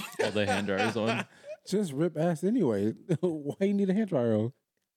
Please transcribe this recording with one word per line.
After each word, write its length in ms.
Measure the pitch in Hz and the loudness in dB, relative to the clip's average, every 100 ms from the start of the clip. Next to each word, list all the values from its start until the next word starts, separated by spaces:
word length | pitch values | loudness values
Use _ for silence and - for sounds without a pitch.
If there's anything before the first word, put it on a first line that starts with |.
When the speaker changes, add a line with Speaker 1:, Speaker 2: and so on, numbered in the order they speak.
| - - | -2 -4
Speaker 1:
while 120 | - | -2
the 160 | 104 104 | 0 0
hand 220 | - 202 | 0 0
dryer's 280 | 95 104 110 | 0 0 0
on. 280 | 110 190 - | 0 -2 -4
Speaker 2:
<laughs> 40 | - - 622 - | -12 -18 -16 -4
Just 240 | 190 190 | -2 -2
rip 240 | 135 170 160 | 0 -2 0
ass 260 | 170 160 | -2 0
anyway. 520 | 185 247 147 101 107 - - | 0 2 2 2 0 -2 -2
<laughs> 140 | 160 | 0
Why 340 | 180 156 143 - 196 | 0 -2 -6 -2 0
you 80 | |
need 160 | 202 196 | 2 2
a 40 | |
hand 140 | 190 220 | 0 0
dryer 260 | 143 117 | 2 2
on? 180 | 107 113 - _ _ _ | 2 2 -4 _ _ _